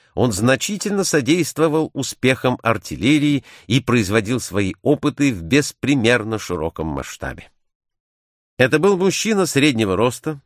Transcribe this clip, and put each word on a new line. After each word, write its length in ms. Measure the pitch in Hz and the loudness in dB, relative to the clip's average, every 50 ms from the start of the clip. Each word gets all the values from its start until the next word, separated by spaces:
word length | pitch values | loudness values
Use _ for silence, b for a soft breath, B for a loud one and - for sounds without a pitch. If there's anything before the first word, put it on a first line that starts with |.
| _ _ - | _ _ -4
он 180 | - 113 127 101 | 0 0 0 0
значительно 720 | 92 107 123 135 131 - - 208 190 - 208 202 196 190 | 2 2 2 2 2 0 -4 -6 -6 -4 -2 -2 -2 0
содействовал 840 | - - 156 123 117 165 180 156 - - - 160 165 147 160 156 - - | 0 0 0 2 2 2 0 0 -2 -2 -2 -2 0 0 -2 -2 -4 -4
успехам 640 | 139 127 - - - - 127 131 - - 127 123 - - | -6 -8 -8 -6 -2 0 0 0 0 0 -2 -2 -2 0
артиллерии 840 | 113 113 98 - - - - 92 131 151 151 143 147 147 131 - B B B B | -2 -2 -2 -4 -10 -8 -2 0 2 2 2 2 2 0 0 -2 B B B B
и 140 | B 110 135 | B 0 0
производил 600 | - - 120 123 104 90 104 113 101 101 127 117 | 2 2 2 2 2 2 2 0 0 0 -2 -4
свои 340 | - - 92 101 101 90 - - - | -4 -4 -2 -2 -2 -2 -4 -2 0
опыты 500 | 131 147 - - 147 - - 143 139 117 | 0 0 0 0 -2 -2 0 0 0 -2
в 100 | 87 82 | -2 -2
беспримерно 960 | 80 123 147 143 - - _ - 123 143 135 107 113 123 117 104 110 110 104 | 0 2 2 2 0 -4 _ -2 0 0 2 2 2 2 2 0 -2 -6 -6
широком 480 | - - 90 80 78 82 - - 80 | -6 -6 -6 -4 -4 -6 -6 -6 -6
масштабе. 640 | 80 73 69 64 - - - - 131 127 - - - _ _ _ _ _ _ _ _ _ _ _ _ _ _ _ _ _ _ _ _ _ - | -6 -6 -6 -8 -10 -12 -12 -10 -10 -10 -12 -16 -20 _ _ _ _ _ _ _ _ _ _ _ _ _ _ _ _ _ _ _ _ _ 0
Это 200 | 127 127 151 156 | 2 2 2 4
был 200 | 160 202 202 175 | 4 2 2 2
мужчина 480 | 190 196 - - - 214 220 196 185 | 2 0 0 0 -2 0 0 0 0
среднего 500 | - - 139 143 151 127 110 113 98 92 | 0 2 2 2 2 2 2 0 0 2
роста, 440 | 90 113 127 117 - - 156 156 139 - | 2 0 0 -2 -4 -6 -8 -8 -10 -12